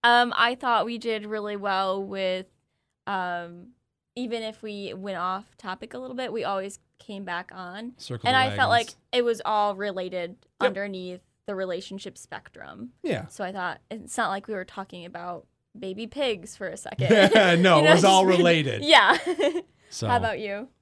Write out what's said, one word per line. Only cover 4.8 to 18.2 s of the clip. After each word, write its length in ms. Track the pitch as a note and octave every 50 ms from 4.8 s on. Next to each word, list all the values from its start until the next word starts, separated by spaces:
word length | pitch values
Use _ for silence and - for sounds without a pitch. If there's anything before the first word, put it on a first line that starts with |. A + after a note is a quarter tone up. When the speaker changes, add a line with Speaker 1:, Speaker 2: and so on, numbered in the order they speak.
| G3+ F#3 -
Speaker 1:
went 240 | F#3+ F#3+ G3+ F#3+
off 400 | E3+ F3 F#3 F#3 G3 G#3+ _ _
topic 380 | _ - G3 F#3 - - A#3 -
a 20 |
little 180 | B3 B3+ B3+ B3+
bit, 160 | B3 B3+ A#3
we 120 | G#3 A#3 -
always 340 | - G3 G3 F#3+ G3+ G3 - _ _ _ _
came 260 | _ - G#3 G3 G3
back 260 | F3+ F3 E3+ F3+ -
on. 420 | - F#3 F#3 F3 F3+ G3+ A3+ A#3+ B3
Speaker 2:
Circle 300 | _ - - B2 A#2 - A#3+
Speaker 1:
And 60 | B3+
Speaker 2:
the 180 | C4 C4 C4 -
Speaker 1:
I 20 |
felt 140 | - - -
like 160 | A3+ A#3+ A3+
Speaker 2:
wagons. 120 | - - _ _ _ -
Speaker 1:
it 80 | B3 A#3+
was 160 | A#3+ A#3 A3+ -
all 300 | - G#3+ G#3+ G#3 G#3 G3
related 600 | F#3+ G3+ G#3 F#3 F#3+ F3+ F#3 F#3 F3+ F3 E3+ G3 _ _ _ _ _
Speaker 2:
Yep. 60 | A#3+
Speaker 1:
underneath 540 | B3+ F#3+ G3 G3+ G3+ F#3+ F#3 F3+ F3+ F3+ F3+ _ _ _ _ _
the 80 | - G3+
relationship 640 | F#3+ F#3+ F#3 F3 F3 F#3+ - F#3+ G3 - G3 - -
spectrum. 720 | - _ - - _ - _ - - C#2 D2 - A#3+ B3 _ _
Speaker 2:
Yeah. 240 | - E4 G3 A2 - -
Speaker 1:
So 140 | - - G3+
I 80 | F3+
thought, 280 | F#3+ F#3+ F3+ F3 D3+ - _ _
it's 260 | - A3 - - -
not 140 | - A3+ -
like 180 | G3 G3+ G3
we 60 | - A3
were 120 | F#3+ F#3
talking 400 | - - G3 F#3+ _ - F3+ E3+
about 420 | F3 E3+ E3+ F3 F3+ F3 E3 _ _ _ _ _ _ _
baby 280 | - - F#3+ F#3+ G#3 A3+
pigs 500 | A3+ - C#4 C#4+ B3+ A3 F#3 E3 - -
for 120 | - G3+
a 100 | F3 E3
second. 320 | G3 - - - - F#3+ F3+
Speaker 2:
<laughs> 240 | A3+ G#3+ F#3+ - - A3 G3 F3+ F3 E3+ F3+
No, 160 | F#3 E3+ D3+
Speaker 1:
<laughs> 0 |
You 60 | D3+
Speaker 2:
it 20 |
Speaker 1:
know, 60 | - E3
Speaker 2:
was 100 | F3 E3+
all 200 | G3 F#3+ F#3+